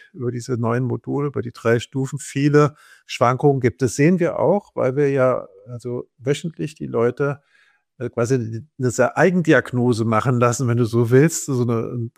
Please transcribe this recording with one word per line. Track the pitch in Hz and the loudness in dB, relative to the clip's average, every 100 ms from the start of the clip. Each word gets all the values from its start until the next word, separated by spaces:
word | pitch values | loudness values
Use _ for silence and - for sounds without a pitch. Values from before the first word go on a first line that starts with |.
| - | -20
über | 185 123 | -10 -8
diese | 123 117 123 | -8 -6 -4
neuen | 123 120 | -2 -2
Module, | 127 117 - 135 143 | -2 -6 -6 -6 -6
über | 117 | -6
die | 117 | -10
drei | - 113 117 | -6 0 0
Stufen | - 135 135 139 | -2 -6 -6 -8
viele | - 139 147 147 147 - _ - _ | -8 -2 2 4 2 0 _ -20 _
Schwankungen | - 120 127 147 135 | 0 2 4 2 2
gibt. | 120 - | 0 0
Das | 131 - | -4 2
sehen | 147 180 | 2 4
wir | 170 - | 0 0
auch, | 123 202 - - | 0 0 -2 -4
weil | 123 131 | -2 0
wir | 143 | 0
ja | 139 127 120 - - 104 | 2 2 0 -6 -20 -16
also | 120 123 120 - _ | -14 -10 -10 -10 _
wöchentlich | 127 147 170 160 156 - | -6 -4 -6 -8 -10 -10
die | 139 | -6
Leute, | 120 117 123 143 139 _ _ _ _ _ _ | 0 0 0 -4 -4 _ _ _ _ _ _
äh, | 123 | -10
quasi | - 117 131 110 113 147 _ | -4 0 0 -2 -10 -14 _
eine | 127 | -4
Sa-, | 120 123 - | 2 0 4
Eigendiagnose | 170 180 165 135 - 123 123 113 113 | 2 4 4 2 2 0 0 2 2
machen | 110 127 123 | 0 2 2
lassen, | 120 123 127 | 2 2 0
wenn | 120 | 0
du | 117 | 0
so | 117 120 | 0 4
willst, | 127 160 - - | 4 4 0 -4
so | 127 | -2
eine, | 120 117 | 0 -2
einen | 110 123 117 | -4 -8 -10